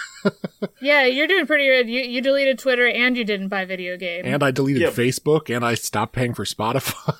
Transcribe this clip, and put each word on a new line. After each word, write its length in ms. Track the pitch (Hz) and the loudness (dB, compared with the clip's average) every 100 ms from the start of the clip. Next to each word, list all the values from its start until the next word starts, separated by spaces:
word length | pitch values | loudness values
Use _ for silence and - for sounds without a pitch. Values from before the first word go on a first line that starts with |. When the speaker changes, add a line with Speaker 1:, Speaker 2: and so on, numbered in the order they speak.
| - - | -14 -6
Speaker 1:
<laughs> 580 | 202 - - _ 202 _ | -6 -4 -10 _ -10 _
Speaker 2:
Yeah, 240 | 277 294 254 | 2 4 4
you're 220 | 262 320 | 2 2
doing 180 | 381 285 | 2 2
pretty 220 | 294 269 | 2 4
good. 200 | 262 226 | 2 2
You, 120 | 247 | -2
you 180 | 247 247 | -4 -2
deleted 360 | 269 277 269 262 | 0 2 2 0
Twitter 280 | 262 247 240 | 0 2 2
and 280 | 214 247 240 | 2 0 0
you 80 | |
didn't 240 | 208 196 190 | -2 -4 -4
buy 140 | 196 185 | -4 -4
video 300 | 185 180 180 | -6 -8 -8
game. 280 | 180 170 127 | -8 -6 -2
Speaker 1:
And 180 | 139 | 0
I 80 | 139 | 2
deleted 300 | 131 135 135 | 2 0 2
Speaker 3:
Yeah. 80 | 156 | 2
Speaker 1:
Facebook 640 | 120 123 - 147 151 - 120 | 2 0 0 0 0 0 -2
and 80 | 120 | -2
I 100 | 117 | -2
stopped 380 | - 107 113 | -2 -4 -2
paying 200 | 127 123 | -2 -4
for 120 | 117 101 | -4 -8
Spotify. 720 | - 110 131 - - - | -4 -2 -2 -4 -6 -6